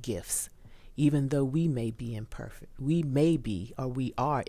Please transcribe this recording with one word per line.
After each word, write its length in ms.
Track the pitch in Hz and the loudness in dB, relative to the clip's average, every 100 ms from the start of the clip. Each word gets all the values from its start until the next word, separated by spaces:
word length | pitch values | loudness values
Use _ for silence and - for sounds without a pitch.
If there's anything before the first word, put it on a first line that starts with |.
gifts. 480 | 123 92 - - - - - - - - | -6 -4 -2 -4 -6 -12 -20 -20 -10 2
Even 320 | 147 147 135 | 4 4 2
though 160 | 139 | 2
we 240 | 135 151 165 | 2 2 2
may 240 | 127 117 | 0 -2
be 240 | 113 120 107 | -4 -6 -6
imperfect, 640 | 110 - 107 - - - | -8 -10 -10 -12 -16 -6
we 240 | 135 170 | 0 2
may 320 | 147 135 160 156 | 2 4 6 4
be, 380 | 117 92 107 - | 0 -4 -4 -6
or 120 | 131 | -4
we 240 | 127 127 - | -2 -2 0
are 280 | 135 139 | 0 0